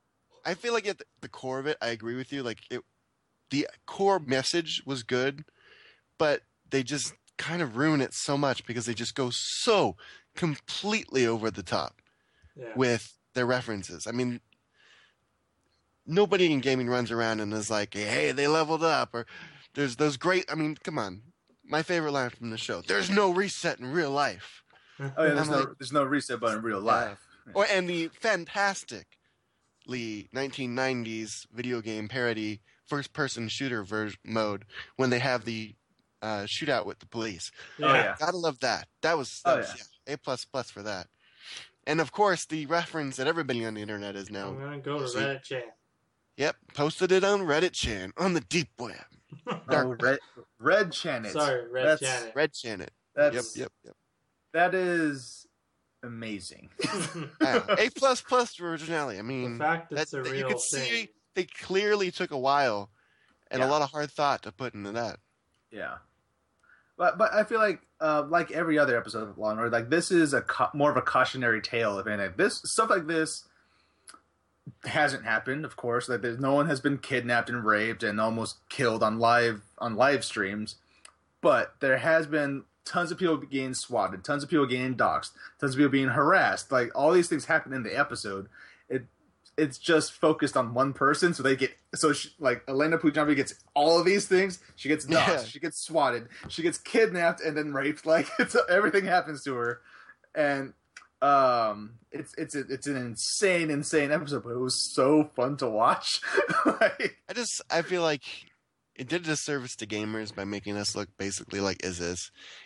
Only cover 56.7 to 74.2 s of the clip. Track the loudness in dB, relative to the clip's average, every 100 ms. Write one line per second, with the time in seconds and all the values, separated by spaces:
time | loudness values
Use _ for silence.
56.7 | -8 -6 -4 -6 -8 -10 -2 2 2 2
57.7 | 2 2 2 2 2 2 0 0 -4 -8
58.7 | -8 -4 -4 -2 -6 -6 -6 -6 -2 -2
59.7 | -2 -4 -6 -4 -4 -6 -4 -2 -2 -2
60.7 | -4 -2 -4 -6 _ _ -6 -6 -8 -2
61.7 | 0 2 2 0 -4 -6 -2 2 4 4
62.7 | 0 -6 _ _ _ _ _ -6 0 2
63.7 | 2 0 -4 -6 0 0 0 -4 -10 -10
64.7 | -8 -6 -4 -4 -8 _ _ _ _ _
65.7 | -10 -10 -10 _ _ _ _ _ _ _
66.7 | _ _ 0 0 4 2 2 2 2 2
67.7 | 0 _ -2 2 2 2 0 0 -2 2
68.7 | 4 4 2 0 -8 -8 -4 -4 0 0
69.7 | 0 2 0 4 4 4 2 0 -2 -2
70.7 | 2 2 4 2 2 2 2 0 0 0
71.7 | 0 0 0 -2 -2 -4 2 0 0 -4
72.7 | 0 2 2 2 0 0 -4 -14 _ _
73.7 | _ _ _ _ -20